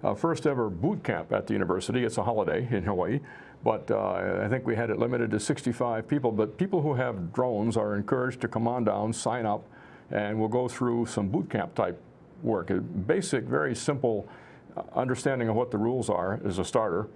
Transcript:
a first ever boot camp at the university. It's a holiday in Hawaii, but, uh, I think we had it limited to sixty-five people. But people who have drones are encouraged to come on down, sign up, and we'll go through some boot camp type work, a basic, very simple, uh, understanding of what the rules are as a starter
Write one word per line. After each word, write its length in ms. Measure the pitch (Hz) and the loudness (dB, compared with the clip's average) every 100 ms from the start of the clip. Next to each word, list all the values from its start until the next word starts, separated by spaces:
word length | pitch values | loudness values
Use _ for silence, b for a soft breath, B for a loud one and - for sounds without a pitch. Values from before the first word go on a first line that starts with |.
a 100 | 104 | -2
first 320 | 101 170 160 151 | 0 0 2 2
ever 220 | 135 110 | 2 -2
boot 340 | 87 131 208 | 0 -2 0
camp 300 | - 95 - | -2 -2 0
at 140 | 104 95 | -2 0
the 80 | |
university. 500 | 107 92 90 - 120 | -2 2 0 0 0
It's 140 | 117 - | 0 0
a 40 | |
holiday 460 | 104 110 101 78 127 | 0 2 2 0 0
in 140 | 113 | 0
Hawaii, 360 | 90 95 87 135 147 B B B | 0 0 0 -2 -4 B B B
but, 260 | - 110 - | 0 0 0
uh, 520 | 107 98 92 95 92 | 0 2 0 0 0
I 40 | 104 | 0
think 180 | 127 123 | 0 0
we 100 | 110 | 0
had 140 | 117 | 0
it 80 | 104 | 2
limited 320 | 117 123 117 | 2 2 0
to 100 | 104 | 0
sixty-five 680 | - 143 - 117 123 110 - | 0 -2 0 0 0 0 0
people. 240 | 147 123 | 2 2
But 280 | 107 107 - | 2 0 0
people 240 | 190 190 | 0 2
who 120 | 151 | 2
have 380 | 127 127 104 85 | 2 0 -2 -4
drones 440 | 107 127 107 110 110 | 0 2 2 2 2
are 200 | 104 101 | 0 0
encouraged 440 | 101 131 127 131 | 0 0 0 -2
to 60 | 123 | -2
come 200 | 113 117 | 0 0
on 160 | 123 | 2
down, 280 | 110 101 107 | 2 2 0
sign 340 | 113 - 123 113 | 0 0 0 0
up, 180 | 104 - B B B B | -2 -4 B B B B
and 280 | 101 104 110 | -2 0 0
we'll 100 | 110 | 2
go 200 | 120 127 | 2 0
through 380 | - 123 117 117 | 0 0 2 0
some 240 | - 98 | 0 0
boot 180 | 101 95 | 0 0
camp 260 | 113 95 | -2 -2
type 240 | - 95 - - - - - | 0 0 0 -12 -20 -20 -6
work, 260 | 151 107 85 | 0 0 2
a 40 | |
basic, 680 | 95 117 - 92 92 - 131 | 0 0 -4 0 0 2 -2
very 300 | 120 131 151 | 0 0 0
simple, 540 | 120 - 143 131 107 - B B B B - | 0 -2 0 0 0 -4 B B B B -10
uh, 60 | - | -4
understanding 540 | - 127 127 147 131 113 | -2 0 0 0 0 2
of 80 | 107 | 2
what 140 | 123 | 2
the 80 | 104 | 0
rules 320 | 110 127 110 | 0 0 0
are 280 | 92 87 101 | 0 0 -2
as 140 | - 92 | -2 -2
a 60 | |
starter 440 | 87 123 110 87 107 | 0 2 2 0 -2